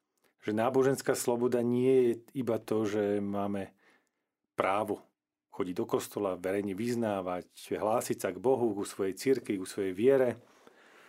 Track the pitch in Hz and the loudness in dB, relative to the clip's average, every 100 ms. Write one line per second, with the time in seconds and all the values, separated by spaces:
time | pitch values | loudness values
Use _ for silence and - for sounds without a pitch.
0 | _ _ _ _ - 107 120 131 135 131 | _ _ _ _ -2 0 2 4 4 2
1 | - 123 127 117 123 120 120 123 127 131 | 0 0 0 0 2 2 2 2 4 4
2 | 120 117 - 139 117 110 - 110 104 107 | 4 0 -6 -4 -2 -2 -2 -2 0 0
3 | 101 104 101 101 101 98 95 _ _ _ | 0 0 -2 -2 -2 -4 -8 _ _ _
4 | _ _ _ _ _ - 92 101 104 92 | _ _ _ _ _ -2 0 0 -2 -4
5 | - _ _ _ _ - 92 92 110 123 | -10 _ _ _ _ -6 -4 -4 -2 -2
6 | - 113 98 87 92 101 101 95 120 120 | -2 -4 -4 -2 -2 -2 -2 -4 -2 -2
7 | 110 98 90 90 - - - 87 104 120 | 0 -2 -4 -6 -8 -14 -8 -2 0 0
8 | - - 98 90 117 127 117 98 98 - | -2 -4 -4 -2 0 2 2 -2 -6 -4
9 | 95 - 131 127 - 98 92 - 95 92 | -4 0 0 0 0 -6 -6 -6 -4 2
10 | 127 135 123 117 - _ - - - - | 4 6 4 -2 -10 _ -20 -20 -20 -20